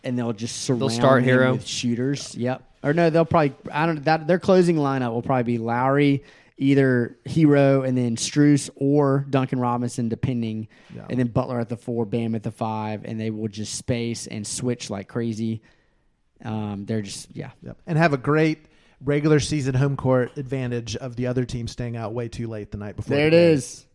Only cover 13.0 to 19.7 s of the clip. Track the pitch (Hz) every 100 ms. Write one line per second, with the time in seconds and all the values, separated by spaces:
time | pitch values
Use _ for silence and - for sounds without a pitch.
13 | - 113 110 107 110 101 104 - - 120
14 | 117 113 - 110 101 - 123 120 - 101
15 | 98 123 117 107 113 113 _ _ _ _
16 | _ _ _ _ 110 110 107 101 101 110
17 | 98 - - - - - 120 113 - 156
18 | 165 143 120 151 160 156 _ _ _ _
19 | 131 143 151 151 - 151 131